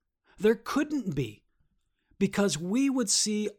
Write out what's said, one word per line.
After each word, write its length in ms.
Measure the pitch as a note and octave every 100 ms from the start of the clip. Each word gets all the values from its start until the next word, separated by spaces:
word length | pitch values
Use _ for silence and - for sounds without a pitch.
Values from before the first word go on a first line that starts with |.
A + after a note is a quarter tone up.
| _ _ _ -
There 160 | G#3
couldn't 580 | A#3 - C#4 D4+ D4 F#3+
be, 300 | C#3+ A#2 G#2 _ _ _ _ _ _ _ -
because 400 | G3 G3+ G3+ D3+
we 320 | F3 A#3+ C#4
would 200 | C4 G3
see 400 | - G#3 G#3 G#3